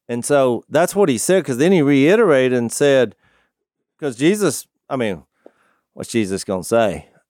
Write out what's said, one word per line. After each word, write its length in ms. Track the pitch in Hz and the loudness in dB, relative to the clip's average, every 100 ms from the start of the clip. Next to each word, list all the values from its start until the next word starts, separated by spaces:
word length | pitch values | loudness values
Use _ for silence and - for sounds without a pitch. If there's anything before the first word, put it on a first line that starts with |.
| - | -10
And 160 | 120 | -10
so 400 | 117 143 131 117 - | -2 0 2 -2 -2
that's 260 | 139 175 | -2 0
what 140 | 196 190 | 0 0
he 80 | 117 | 0
said, 260 | - 190 | 0 0
'cause 120 | 143 120 | 0 0
then 160 | 160 | 2
he 80 | 190 | 2
reiterated 800 | 139 143 139 220 214 139 127 123 | 4 4 4 4 4 2 2 0
and 120 | 117 | -2
said, 460 | - 143 135 117 - _ _ _ _ _ _ _ _ | 0 2 2 0 -4 _ _ _ _ _ _ _ _
'cause 180 | 151 110 | -10 -2
Jesus, 500 | 151 208 185 117 - _ - | 0 0 -2 -4 -12 _ -10
I 80 | 139 | -6
mean, 280 | 113 85 - _ - _ _ _ _ | -4 -6 -12 _ -20 _ _ _ _
what's 160 | - - | -16 -6
Jesus 340 | 117 101 95 | -4 -2 -4
gonna 180 | - 95 | -6 -8
say? 460 | 85 113 110 78 - _ _ | -2 0 0 -4 -14 _ _